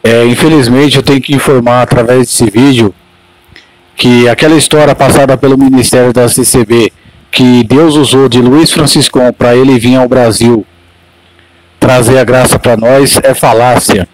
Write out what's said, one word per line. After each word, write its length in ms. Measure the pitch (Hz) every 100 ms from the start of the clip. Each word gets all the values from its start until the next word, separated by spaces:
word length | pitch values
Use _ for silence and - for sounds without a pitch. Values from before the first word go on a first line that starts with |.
É, 220 | 113 117 120
infelizmente, 720 | 120 156 156 120 127 147 135
eu 60 |
tenho 180 | 127 139
que 140 | - 139
informar 480 | 135 131 120 123
através 380 | 120 123 117 127
desse 280 | 120 - 117
vídeo 440 | 113 139 127 107 - _ _ _ _ _ - _ _ _ -
que 320 | 127 120 120
aquela 280 | 113 156 156
história 400 | - 151 147 135
passada 420 | 135 151 135 131
pelo 200 | 139 131
Ministério 540 | 135 131 110 127 123
da 160 | 120 120
C 160 | -
C 220 | 123 131 107
B, 260 | 117 104 _ _ _ _
que 340 | - 127 123
Deus 320 | 110 131 165 147
usou 320 | 135 127 135
de 140 | 120
Luiz 300 | 123 143 165
Franciscon 600 | - 147 147 131 131 123
pra 240 | - 120 123
ele 220 | 135 127
vir 180 | 120 131
ao 120 | 123
Brasil 580 | 127 120 98 117 113 - _ _ _ _ _ _ _ _ _ _ _
trazer 380 | 120 127 117 131
a 60 |
graça 340 | 117 127 135 -
pra 180 | 127 110
nós, 440 | 117 135 135 -
é 100 | 135
falácia. 760 | 131 143 113 123 120 - - -